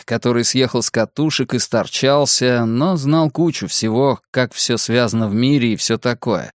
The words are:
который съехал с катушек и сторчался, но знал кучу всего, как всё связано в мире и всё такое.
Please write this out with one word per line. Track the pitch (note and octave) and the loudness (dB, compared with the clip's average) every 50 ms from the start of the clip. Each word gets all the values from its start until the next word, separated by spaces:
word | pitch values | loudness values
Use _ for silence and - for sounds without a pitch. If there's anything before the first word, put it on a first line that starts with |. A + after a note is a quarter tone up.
| - | -8
который | - A#2 A#2 - B2 A#2+ A#2+ A2+ | -4 -4 -2 0 0 0 0 0
съехал | - - C3 C3 B2 - A#2+ | 0 2 0 0 0 0 -2
с | A2 - | -2 -2
катушек | - A#2 A2 - - - D3+ D#3 - - C3 - | 0 -2 -2 -2 -2 -2 -2 -2 0 -2 -4 -2
и | B2+ A#2+ | -2 -4
сторчался, | - - - A2 F#2+ - - - C3+ C3+ C#3+ D3 C#3 - - - C3 B2+ B2 A#2+ A#2 | -2 0 -2 -2 -2 -2 -4 -2 0 2 2 2 2 2 2 2 2 2 2 2 0
но | A2+ A2+ B2+ D3+ F#3+ F#3 | 0 0 0 0 0 0
знал | D#3 C3+ C#3+ D#3 E3 D#3+ D3+ | 0 0 2 2 2 2 0
кучу | - D#3 E3+ E3 D#3 - G2+ - | 0 0 0 0 0 -4 -6 -6
всего, | - - - A2+ A2 A#2+ C#3 C#3 A#2 - _ _ | -4 -2 -2 0 2 2 2 2 0 -2 _ _
как | - C3 B2+ - - | -2 -2 -2 -2 -2
всё | - - - A#2+ G#2+ | -4 -2 -2 -2 -2
связано | - - A2+ B2 A#2+ G#2 G#2 A2+ A2 G#2 | -2 0 0 2 2 2 0 0 0 0
в | G2+ | 0
мире | A2+ B2 C3+ D3 C#3 A#2+ A#2 G#2+ | 2 2 2 2 2 2 0 0
и | |
всё | E2+ - - A2+ G#2+ | -2 -2 -2 -2 -2
такое. | - B2 A#2+ - - A#2+ G2+ E2 B1 A#1+ - | -2 -4 -4 -2 -2 -2 -2 -2 -4 -8 -16